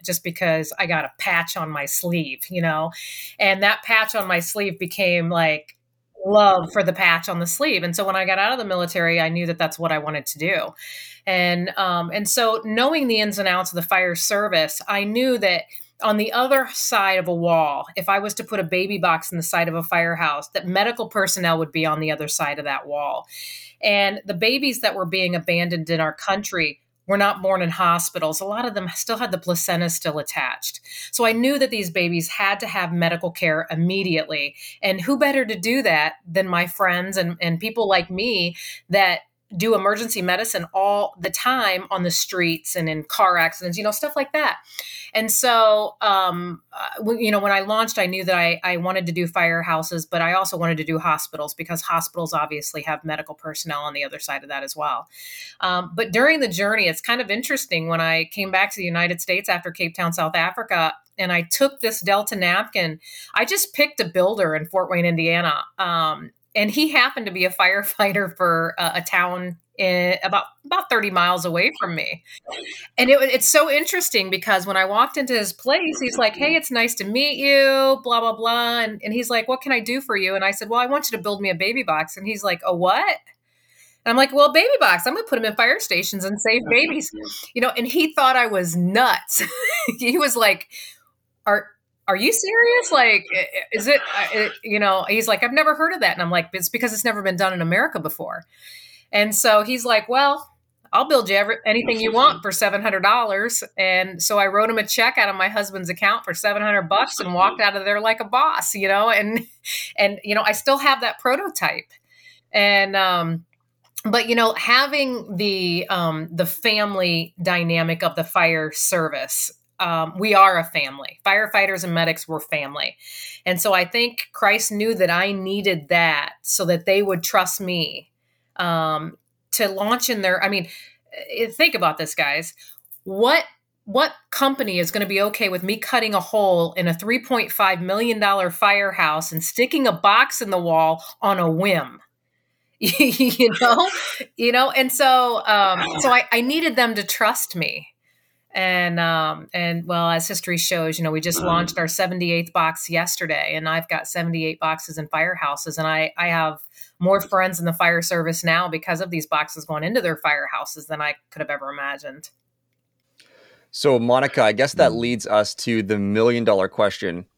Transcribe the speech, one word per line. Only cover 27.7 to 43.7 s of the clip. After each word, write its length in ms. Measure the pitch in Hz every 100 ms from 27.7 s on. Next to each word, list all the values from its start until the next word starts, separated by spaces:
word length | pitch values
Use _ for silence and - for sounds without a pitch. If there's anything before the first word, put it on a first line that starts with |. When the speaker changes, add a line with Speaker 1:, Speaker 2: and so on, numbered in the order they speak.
| 165 175 170 - 175 156 160
Speaker 1:
A 60 | 196
lot 200 | 214 247
of 80 |
them 140 | 202 180 -
still 220 | - 226
had 140 | 247
the 60 | 175
placenta 520 | 175 170 - 170 170
still 300 | 165 165 151
attached. 600 | 139 156 131 - - - - - -
So 140 | - 233
I 80 |
knew 260 | 226 254 285
that 120 | 262
these 180 | 233 180
babies 400 | 180 175 170 165
had 300 | - 196 202
to 60 | 220
have 260 | 202 175
medical 380 | 170 165 170 175
care 360 | 170 170 156 -
immediately. 840 | 160 175 196 185 160 156 156 143 - - -
And 200 | 196 190
who 160 | 170 277
better 260 | 277 269 220
to 140 | 196
do 220 | 208 262
that 300 | 220 156 156 - 175
than 200 | 170 190
my 200 | 175 175
friends 500 | - 185 175 185 196
and, 200 | 170 175
and 180 | 170 165
people 280 | 220 226 202
like 200 | 185 175
me 460 | 185 240 202 175 170 - - -
that 320 | 196 190 170 - _ _ 185
do 180 | 220 208
emergency 460 | 190 214 226 220
medicine 440 | 180 185 220 185 165
all 400 | 190 196 202 208 185
the 100 | 185
time 560 | - 247 262 208 185 190
on 120 | 190
the 80 | 175
streets 640 | 165 - 185 170 165 - 180
and 120 | 160
in 160 | 156
car 320 | 151 - 190 175
accidents, 400 | 160 - 180